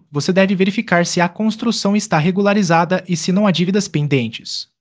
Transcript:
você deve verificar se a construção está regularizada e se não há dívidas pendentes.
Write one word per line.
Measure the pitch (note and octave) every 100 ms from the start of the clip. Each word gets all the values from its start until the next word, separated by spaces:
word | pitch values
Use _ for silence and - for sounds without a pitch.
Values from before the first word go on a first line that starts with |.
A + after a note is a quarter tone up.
| _
você | C#3+ C#3
deve | F#3 F#3+ F#3
verificar | G3 G#3+ A3+ F3 E3+
se | F3+
a | F3
construção | F3 A3 G#3+ A#3 A3 G3 G#3
está | - D#3+
regularizada | E3 F#3 G3+ G#3 F3 E3 E3+ F#3 -
e | E3+
se | -
não | F#3+ G#3
há |
dívidas | E3 F3+ G3+ -
pendentes. | D3+ D3 C#3 A2+ - - - - _